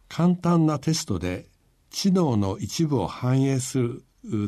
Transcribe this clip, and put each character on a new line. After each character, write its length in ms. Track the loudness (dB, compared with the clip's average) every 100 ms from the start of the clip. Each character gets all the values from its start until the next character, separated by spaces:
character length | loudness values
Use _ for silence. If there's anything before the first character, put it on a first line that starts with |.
| -10
簡 280 | 0 2 2
単 280 | 2 4
な 140 | 4 0
テ 160 | -2
ス 100 | -2
ト 140 | -2 -4
で 320 | -4 -6 -10 _ _ _ _
知 220 | -2 2
能 260 | 2 2 2
の 180 | 0 -2
一 280 | -4 -2 0
部 120 | 0
を 80 | -2
反 360 | -4 0 2
映 180 | 2 0
す 180 | -2 -2
る 240 | -2 -4 -16 _ -6 -4